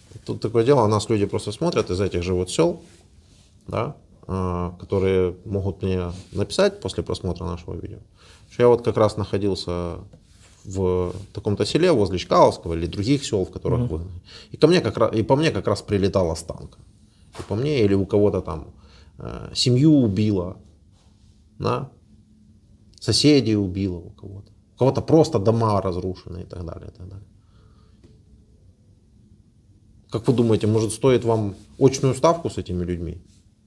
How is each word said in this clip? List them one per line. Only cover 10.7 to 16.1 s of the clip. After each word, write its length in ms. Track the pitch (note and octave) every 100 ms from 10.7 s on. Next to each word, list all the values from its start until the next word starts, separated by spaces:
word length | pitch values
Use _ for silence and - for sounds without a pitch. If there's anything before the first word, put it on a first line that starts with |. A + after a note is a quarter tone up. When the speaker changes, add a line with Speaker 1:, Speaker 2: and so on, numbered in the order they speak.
| F#2+ F#2 F2+ F2 F2+ G2
Speaker 1:
таком-то 300 | - - G2+ G#2
селе 260 | D3+ F#3
возле 260 | C3+ F#2+ G2+
Чкаловского 560 | - F3 C3+ - F2
или 120 | E2 E2+
других 360 | F#2 G2+ C#3+
сёл, 200 | - G#2
в 60 | F2+
которых 300 | - F#2 F2
Speaker 2:
Мгм. 80 | E2
Speaker 1:
вы-, 180 | D#2+ F2 F2 - - -
и 40 | -
ко 100 | D3+
мне 140 | F3+
как 160 | G#2+ A2
ра-, 180 | A2+ A2
и 40 |
по 140 | G#2 C3+
мне 140 | D#3+
как 160 | G2 A2
раз 140 | G2+
прилетала 520 | - G#2 F#2+